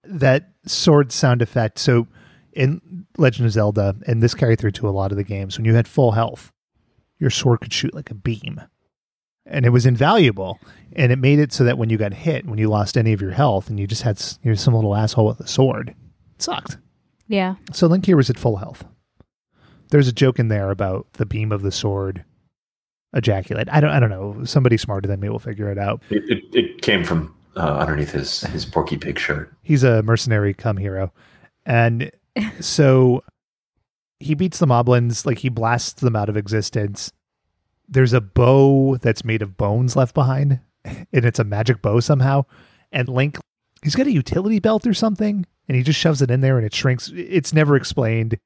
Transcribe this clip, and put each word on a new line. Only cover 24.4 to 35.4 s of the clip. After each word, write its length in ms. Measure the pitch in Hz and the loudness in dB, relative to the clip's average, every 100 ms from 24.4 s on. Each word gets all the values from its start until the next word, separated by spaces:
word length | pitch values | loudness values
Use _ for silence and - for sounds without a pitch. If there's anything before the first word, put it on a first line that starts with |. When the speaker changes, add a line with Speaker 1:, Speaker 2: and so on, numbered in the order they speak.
Speaker 1:
Somebody 340 | 113 143 127 113 | -2 0 2 2
smarter 300 | - 98 98 | 0 -6 -4
than 120 | 98 | -4
me 100 | 101 | -4
will 100 | 113 | -6
figure 320 | 131 104 104 | -8 -8 -6
it 60 | 101 | -4
out. 260 | 101 - _ | -6 -6 _
Speaker 3:
It, 140 | 107 - | -4 -2
it, 140 | 107 - 117 | -4 0 -2
it 260 | - - | -2 -4
came 220 | - 98 | 0 0
from, 300 | 82 82 78 _ _ 92 | 0 -4 -4 _ _ -4
uh, 220 | 80 71 | -2 -2
underneath 320 | 76 73 73 | -2 -2 -4
his, 300 | 73 69 - | -6 -6 -8
his 240 | - 80 - | -8 -8 -4
Porky 320 | 82 - - | -4 -4 -6
Pig 200 | - - | -6 -6
shirt. 340 | - 73 - _ | -6 -6 -8 _
Speaker 1:
He's 200 | - 143 | -2 2
a 200 | 127 113 | 4 2
mercenary 500 | 107 113 123 107 101 | 2 0 0 0 0
cum 240 | 98 113 101 | -2 -4 -4
hero. 340 | 101 95 95 _ _ _ _ _ - | -4 -6 -8 _ _ _ _ _ 0
And 460 | 120 117 117 - _ _ - | 2 2 0 -6 _ _ -6
Speaker 2:
<laughs> 240 | 214 - | -6 -8
Speaker 1:
so 640 | - - 139 131 127 127 _ _ _ _ _ _ _ _ _ _ | -4 2 4 6 4 2 _ _ _ _ _ _ _ _ _ _
he 140 | 139 151 | -6 -2
beats 240 | 180 - | -2 0
the 60 | 156 | 2
moblins, 580 | 120 123 123 120 113 - | 4 4 2 2 -2 -4
like, 140 | |
he 100 | 120 | -4